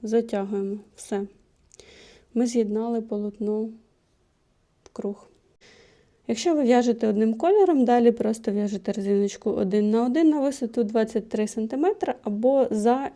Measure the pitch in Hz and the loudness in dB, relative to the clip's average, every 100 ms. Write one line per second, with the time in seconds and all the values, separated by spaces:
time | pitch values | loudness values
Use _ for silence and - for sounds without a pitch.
0 | 214 226 233 202 196 202 196 208 - - | -4 -2 -2 -4 -4 -6 -6 -8 -12 -20
1 | - 202 196 - _ _ _ - - - | -8 -6 -6 -12 _ _ _ -20 -20 -20
2 | - - _ 233 240 240 214 214 233 233 | -20 -20 _ -2 0 0 -2 -2 -2 -4
3 | 226 208 208 208 208 214 220 226 _ _ | -4 -6 -6 -6 -4 -4 -4 -10 _ _
4 | _ _ _ _ _ _ _ _ - - | _ _ _ _ _ _ _ _ -20 -10
5 | 208 202 - _ _ _ - - _ _ | -10 -10 -16 _ _ _ -20 -20 _ _
6 | _ _ - 226 349 311 247 247 240 233 | _ _ -6 -2 0 2 4 4 4 0
7 | 220 208 220 226 339 415 370 294 240 240 | 0 2 0 2 2 4 4 4 4 4
8 | 233 233 220 220 - 202 208 202 190 202 | 4 2 -2 -4 -4 -2 -4 -4 -6 -6
9 | 196 202 202 - 214 196 190 208 208 220 | -2 0 0 -4 -4 -2 0 0 2 2
10 | 247 269 320 302 269 269 226 240 214 226 | 2 2 4 4 0 -2 -4 -2 -2 0
11 | 220 220 208 220 214 - 220 262 349 427 | 0 -2 -4 -4 -4 -4 -6 -2 -2 0
12 | - 254 220 208 247 269 254 214 220 262 | -4 -6 -6 0 2 2 2 2 2 0
13 | 277 | -2